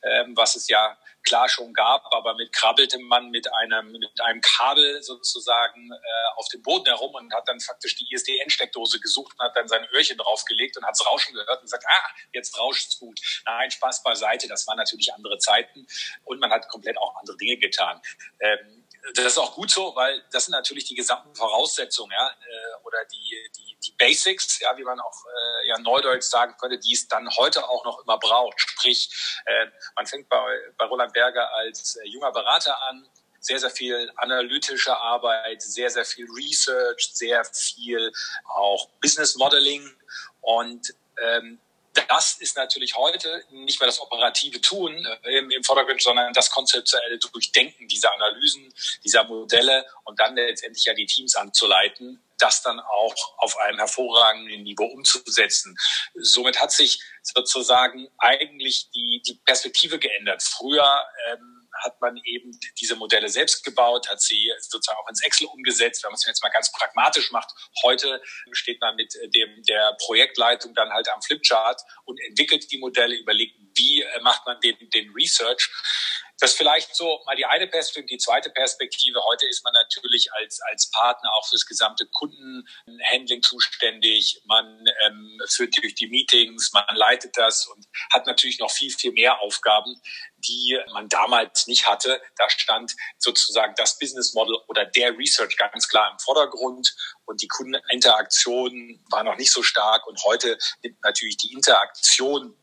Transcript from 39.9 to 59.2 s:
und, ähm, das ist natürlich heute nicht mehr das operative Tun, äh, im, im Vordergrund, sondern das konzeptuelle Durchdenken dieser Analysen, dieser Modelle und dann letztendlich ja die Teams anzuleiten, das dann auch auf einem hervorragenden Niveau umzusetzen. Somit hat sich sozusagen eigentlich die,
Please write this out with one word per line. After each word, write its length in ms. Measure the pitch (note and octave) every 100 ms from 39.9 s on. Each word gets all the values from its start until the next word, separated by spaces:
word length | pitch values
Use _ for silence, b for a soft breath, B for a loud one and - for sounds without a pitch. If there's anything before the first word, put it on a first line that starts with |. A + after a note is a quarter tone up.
| C3 _ B B _
und, 520 | - A#2 A#2+ A#2+ - - _ -
ähm, 380 | A#2 A#2 A2+ A#2 _ _ _ - -
das 240 | C3+ - -
ist 200 | - -
natürlich 400 | C3 C#3 B2 A#2
heute 480 | C#3 F3 E3 E3 -
nicht 300 | C3+ C3+ -
mehr 80 | B2+
das 120 | -
operative 600 | - A#2 B2+ - C#3+ B2
Tun, 320 | - G3 F3 D3+ - A2+
äh, 160 | A#2+ C3+
im, 100 | C3+
im 140 | C3
Vordergrund, 360 | B2+ C3+ C3+ B2+
sondern 320 | B2+ B2 A#2+
das 200 | B2 A#2+
konzeptuelle 680 | C3+ C3 G2 - - G2 -
Durchdenken 680 | - A#2 - A#2+ C3 - A#2
dieser 260 | - A2
Analysen, 580 | G#2 G#2+ A#2 - C#3 C3+ B B B
dieser 200 | G#2 A2
Modelle 600 | A2+ A2+ G#2+ A#2 B2+ C3 - B
und 160 | - G#2
dann 160 | A2 B2+
letztendlich 500 | A#2+ A2 - - -
ja 80 |
die 140 | G#2 G2+
Teams 280 | - C3 A2+
anzuleiten, 880 | G2+ - A2+ F#2+ G2+ - - - _ _
das 240 | - -
dann 180 | - A#2
auch 360 | - G#2 A2 - - -
auf 180 | A2+ A#2
einem 220 | G#2 A2
hervorragenden 840 | G#2+ - B2+ A#2+ A#2 A2 A2 G#2
Niveau 240 | G2+ G2+ G#2+
umzusetzen. 880 | B2+ C3+ B2+ A#2 A2+ G#2 - - F2+ B B B
Somit 480 | - A2+ - B2 -
hat 100 | C#3
sich 300 | - - - B B
sozusagen 840 | - B2+ B2 C3 B2 B2+ B2+ C3 C3 _
eigentlich 720 | B2 C3+ D3+ D3 C3+ - -
die, 320 | - C3+ B2+